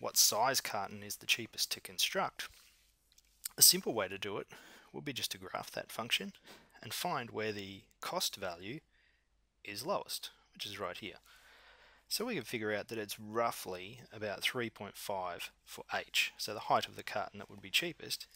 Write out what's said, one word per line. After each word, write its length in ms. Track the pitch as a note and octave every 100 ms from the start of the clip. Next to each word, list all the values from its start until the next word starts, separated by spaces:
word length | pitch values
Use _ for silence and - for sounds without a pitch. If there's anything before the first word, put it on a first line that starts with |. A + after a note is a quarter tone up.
what 160 | A#2 -
size 440 | - G#2+ B2 B2+
carton 440 | - G#2+ G2 G#2
is 120 | G2+ -
the 100 | -
cheapest 440 | - A2+ - -
to 80 | -
construct, 680 | - F2+ - G3 E3+ - - - - - _ _ _ - _ _ - -
a 60 |
simple 320 | - F3+ G#3+
way 140 | A#2 F#2+
to 100 | F#2+
do 200 | G#2 G#2+
it 100 | - - - - -
would 120 | -
be 80 | D3
just 180 | A#2+ -
to 60 | G2
graph 320 | F#2 - -
that 220 | - -
function 400 | - A#2 - G3+ - - - - -
and 100 | A#2+
find 380 | - F3 D3+ A2+
where 220 | A2 G#2+
the 300 | G#2 G2 G2 - -
cost 340 | - F3+ -
value 460 | - F#2+ E2 F#2+ D3 _ _ _ _ _ _ _ _
is 240 | - G#2 D3+
lowest, 440 | G3 - - - - _
which 120 | - G#2+
is 140 | F#2+
right 180 | F2+ F2+
here. 180 | F#2+ D#2+ - - - - - - - - -
So 160 | -
we 120 | A#3+ F#3+
can 80 |
figure 280 | G#2+ A#2+ G#2+
out 140 | G#2 -
that 120 | A2+
it's 200 | G#2 -
roughly 800 | G#2+ A2 A#2 - - F2+ F#2 G#2 -
about 280 | A2 G#2 F#2+
three 300 | - B2+ A2+
point 260 | - G2+ -
five 540 | - G2 F2+ E2+ - _
for 200 | - - -
h. 400 | G2 - - - -
So 160 | -
the 60 | G#2
height 260 | - B2 G#2
of 80 |
the 80 | G2+
carton 380 | - G#2+ F#2+ G2+
that 100 | G2
would 100 | G2+
be 80 | F#2+
cheapest 580 | - E3+ - - - -